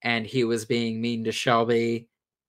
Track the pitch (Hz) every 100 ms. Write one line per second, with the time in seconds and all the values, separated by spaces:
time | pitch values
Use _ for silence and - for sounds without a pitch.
0 | 120 117 107 131 113 117 107 117 117 113
1 | 117 117 110 107 131 117 117 117 117 117
2 | - _ _ _